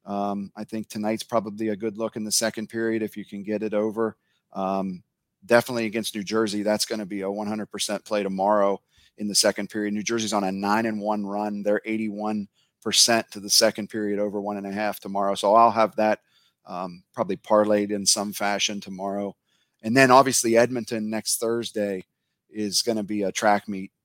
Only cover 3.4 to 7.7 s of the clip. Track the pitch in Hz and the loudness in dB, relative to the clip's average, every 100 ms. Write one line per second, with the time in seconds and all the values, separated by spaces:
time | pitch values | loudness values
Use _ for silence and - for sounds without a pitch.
3.4 | 98 104 107 104 107 107 110 - _ _ | -6 -4 -2 -2 -2 -2 -4 -6 _ _
4.4 | _ 95 95 98 95 90 - _ _ _ | _ -6 -2 -2 -4 -8 -16 _ _ _
5.4 | 98 117 123 120 110 113 104 107 92 110 | 2 2 4 -2 -4 -4 -6 -8 -2 0
6.4 | 110 104 101 107 - 110 98 101 95 101 | 0 0 0 0 -2 -6 -6 -6 -6 -6
7.4 | 104 107 101 | -6 -6 -8